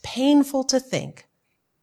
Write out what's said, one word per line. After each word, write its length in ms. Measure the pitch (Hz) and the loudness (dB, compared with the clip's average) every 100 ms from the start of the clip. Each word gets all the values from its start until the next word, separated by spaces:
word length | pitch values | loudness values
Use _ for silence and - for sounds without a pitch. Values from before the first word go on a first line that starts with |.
painful 640 | - 240 277 294 277 277 262 | -6 -2 4 4 4 -2 -2
to 120 | 262 | -2
think 480 | 254 151 139 - _ _ _ _ _ _ | -2 -8 -8 -16 _ _ _ _ _ _